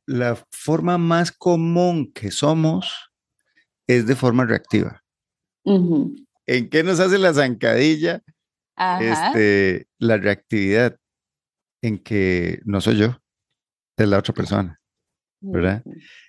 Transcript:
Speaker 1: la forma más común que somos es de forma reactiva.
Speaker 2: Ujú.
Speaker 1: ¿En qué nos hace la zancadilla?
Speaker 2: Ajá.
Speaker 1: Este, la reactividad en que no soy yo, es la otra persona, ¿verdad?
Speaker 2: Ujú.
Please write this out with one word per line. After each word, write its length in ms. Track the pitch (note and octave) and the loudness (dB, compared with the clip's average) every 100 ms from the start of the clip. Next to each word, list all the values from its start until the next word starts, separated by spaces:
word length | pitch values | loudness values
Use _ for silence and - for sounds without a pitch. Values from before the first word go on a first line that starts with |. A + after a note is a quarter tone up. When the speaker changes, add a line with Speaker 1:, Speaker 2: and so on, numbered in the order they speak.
| - | -6
Speaker 1:
la 320 | B2+ A#2+ A2+ - | -4 -2 -4 -8
forma 460 | - - D#3+ E3+ F3 | -12 -4 -2 0 -2
más 340 | E3+ E3 F3 | 0 0 -2
común 800 | - F3+ E3+ E3 E3+ F3+ E3 A#2+ | -2 0 0 2 2 0 0 -4
que 160 | - G2+ | -8 -10
somos 800 | - D3 D#3+ D#3 F3 - - - _ _ _ _ _ _ _ - | -2 0 2 0 0 -6 -12 -18 _ _ _ _ _ _ _ 0
es 180 | B2 A2+ | 2 2
de 100 | B2+ | 0
forma 300 | B2+ A#2+ A#2+ | 2 2 0
reactiva. 560 | A2 - G#2+ F2 - _ _ _ _ _ _ | -2 0 -2 -2 -8 _ _ _ _ _ _
Speaker 2:
Ujú. 500 | - G3 F3 D#3 - - - _ - | 0 2 2 0 -2 -8 -20 _ -2
Speaker 1:
¿En 240 | B2+ A2+ | -2 0
qué 140 | D#3 | 0
nos 160 | E3+ F3 | 2 2
hace 180 | F#3 G3 | 2 2
la 160 | F#3 | 2
zancadilla? 880 | D3 C3+ A2 A#2 A2+ D3+ D#3 E3+ E3+ _ _ _ _ _ - | 2 0 0 0 2 2 2 -2 -6 _ _ _ _ _ -4
Speaker 2:
Ajá. 560 | F#3 F3+ A2+ D#3 F#3 | -2 -2 -2 -2 0
Speaker 1:
Este, 560 | F3 G#2+ G2+ F#2+ F2+ - - | 2 2 4 2 -2 -6 -4
la 200 | A#2 G#2+ | 0 0
reactividad 800 | G2 G2 - A2 G2 G#2+ A#2+ F#2+ _ _ _ _ _ _ _ _ | 0 -4 -4 -2 0 2 0 -2 _ _ _ _ _ _ _ _
en 160 | A#2 G2+ | -6 -6
que 640 | - G#2+ F#2 F2+ F2 E2+ G#2 | -4 0 0 0 -2 -6 -4
no 160 | G2 | -2
soy 160 | - G#2+ | 0 2
yo, 220 | A2 B2 _ _ _ _ _ _ _ - | 2 0 _ _ _ _ _ _ _ 0
es 100 | G#2+ | 2
la 120 | G2 | 2
otra 140 | - | 0
persona, 460 | - G2 G#2 F2+ E2 _ _ _ _ _ _ | -4 -4 -2 -4 -10 _ _ _ _ _ _
¿verdad? 400 | G3 F3 F2+ G#2+ - | -8 -2 -2 -2 -8
Speaker 2:
Ujú. 100 | - - - | -20 -20 -20